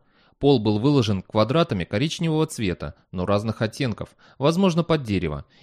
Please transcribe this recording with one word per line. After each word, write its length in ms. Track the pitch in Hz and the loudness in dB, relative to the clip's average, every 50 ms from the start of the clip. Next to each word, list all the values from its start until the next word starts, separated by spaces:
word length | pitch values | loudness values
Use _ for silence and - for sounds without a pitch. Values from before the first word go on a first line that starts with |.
| _ _ _ _ _ _ _ - | _ _ _ _ _ _ _ 0
Пол 200 | - 139 143 123 | 4 4 4 4
был 200 | 104 110 107 107 | 4 2 0 2
выложен 440 | 107 143 147 139 117 104 104 92 - | 2 2 4 2 2 2 0 -4 -4
квадратами 640 | - - 110 107 110 131 165 170 - 123 95 85 | -2 0 2 2 2 2 0 0 0 -2 -4 -4
коричневого 600 | - - 104 135 165 - - 170 165 156 156 156 | -4 -2 -2 -2 -2 -4 -4 -2 -2 0 0 -2
цвета, 480 | 151 - - 113 92 85 - 78 76 - _ _ _ - | -2 -4 -4 -2 -2 -2 -4 -6 -10 -12 _ _ _ -8
но 140 | 92 90 | -4 -2
разных 340 | - 101 104 104 113 104 - | 0 0 0 0 -2 -4 -2
оттенков, 560 | 117 107 - - 143 123 104 - - - _ _ _ - _ - | -4 -4 -4 -4 -4 -4 -4 -6 -10 -14 _ _ _ -20 _ -2
возможно, 440 | 131 147 165 175 196 190 160 165 165 | 0 0 2 2 2 2 2 2 0
под 200 | - 165 156 135 | 0 0 -2 0
дерево, 420 | 107 101 92 82 80 73 71 - _ _ _ | -2 -2 -2 -2 -2 -6 -8 -10 _ _ _